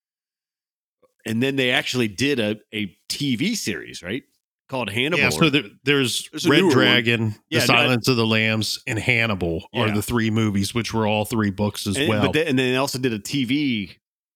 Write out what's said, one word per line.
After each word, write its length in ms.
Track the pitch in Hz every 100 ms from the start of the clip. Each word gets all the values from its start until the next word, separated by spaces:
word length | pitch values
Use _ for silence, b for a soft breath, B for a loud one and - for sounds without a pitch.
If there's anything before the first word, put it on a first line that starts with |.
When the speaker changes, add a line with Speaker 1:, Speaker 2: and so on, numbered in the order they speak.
| _ _ _ _ _ _ _ _ _ _ _ _ 110
Speaker 1:
and 160 | 113
then 140 | 131 139
they 160 | 127
actually 360 | 135 151 123 117
did 320 | 90 139 135
a, 200 | 104 107 -
a 240 | 110 101 _ -
T 260 | - 143 113
V 200 | 180 220
series, 460 | - 80 58 65
right? 200 | 85 127 - _ _ _ -
Called 200 | 131 107
Hannibal. 300 | 110 139 165
Speaker 2:
Yeah, 100 | 131
so 200 | 151 160
there, 140 | 143 104 - 131
there's 420 | 143 127 - -
Speaker 3:
There's 140 | 156 131
a 40 |
Speaker 2:
Red 100 | 143
Speaker 3:
newer 80 | 185
one. 80 | 131
Speaker 2:
Dragon, 540 | 127 123 117 117 110
The 80 | 107 -
Speaker 1:
Yeah, 100 | 160
no, 60 | 123
Speaker 2:
Silence 400 | 120 123 123 131
of 80 | 120
the 80 | 110
Lambs, 560 | 110 110 110 104 - -
and 140 | 113
Hannibal 640 | - 120 117 95 87 80 -
are 140 | 113 110
Speaker 1:
Yeah. 60 |
Speaker 2:
the 80 | 104
three 280 | - 120 113
movies, 440 | 107 110 101 98
which 200 | 117 110
were 140 | 113 107
all 160 | 107 104
three 260 | 117 101
books 360 | 95 104 - 104
as 80 | 98
Speaker 1:
And, 120 | 143
Speaker 2:
well. 140 | 107
Speaker 1:
but 100 | 101
they, 120 | 151 165
and 140 | 131
then 120 | 127
they 40 | 127
also 200 | 139 131
did 140 | 127
a 60 | 107
T 260 | - 143 117
V 520 | 143 143 110 92 - _ _ _